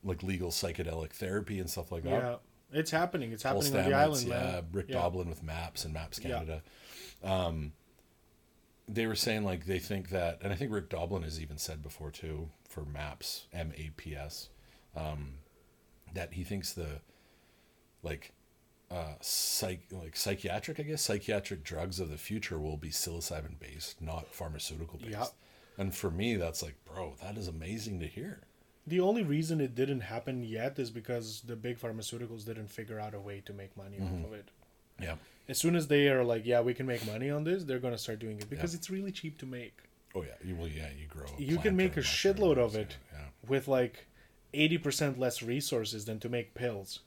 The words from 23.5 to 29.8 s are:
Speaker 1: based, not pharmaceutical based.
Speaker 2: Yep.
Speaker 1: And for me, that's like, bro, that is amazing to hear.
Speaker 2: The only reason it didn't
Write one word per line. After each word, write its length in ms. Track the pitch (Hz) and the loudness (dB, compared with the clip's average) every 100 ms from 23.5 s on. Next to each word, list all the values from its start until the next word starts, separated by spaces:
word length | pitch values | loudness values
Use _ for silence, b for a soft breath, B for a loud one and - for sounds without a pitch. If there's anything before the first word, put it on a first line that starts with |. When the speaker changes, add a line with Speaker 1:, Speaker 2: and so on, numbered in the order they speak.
| 71 | -10
Speaker 1:
based, 440 | - 78 - - | -12 -10 -10 -8
not 260 | 80 80 - | -6 -4 -6
pharmaceutical 680 | - 82 76 - 78 80 80 | -8 -6 -4 -6 -6 -8 -8
based. 120 | 110 | -8
Speaker 2:
Yep. 160 | 104 123 - b b b - | -4 -4 -6 b b b -4
Speaker 1:
And 180 | 98 - | -4 0
for 160 | 98 | 0
me, 240 | 82 110 110 | 2 2 2
that's 260 | 85 80 | 0 -2
like, 140 | 76 73 - | -6 -8 -12
bro, 300 | 90 85 - | -8 -6 -6
that 160 | - 107 | -8 -6
is 100 | 92 | -4
amazing 520 | 80 80 110 110 95 | -4 -4 -4 -4 -4
to 60 | 80 | -4
hear. 340 | 87 156 - - _ _ _ - | -6 -8 -8 -14 _ _ _ 0
Speaker 2:
The 140 | 175 | 4
only 240 | 185 226 | 6 6
reason 380 | 185 147 160 165 | 4 4 4 2
it 120 | 135 | 2
didn't 280 | 120 | 2